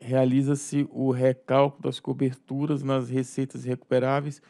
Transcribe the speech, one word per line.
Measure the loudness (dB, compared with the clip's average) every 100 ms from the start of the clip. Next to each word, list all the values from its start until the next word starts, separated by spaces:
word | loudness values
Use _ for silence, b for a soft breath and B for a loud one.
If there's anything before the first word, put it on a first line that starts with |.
realiza-se | -2 2 4 4 2 -2 -2 -2 -2
o | -2 -2
recálculo | 2 2 2 2 4 4 0
das | -6 -6
coberturas | -6 -2 -2 -2 -8 -4 -2 -2
nas | 0 -2 0
receitas | -4 -4 -4 -6 -6
recuperáveis, | -6 -6 0 0 2 0 -2 -10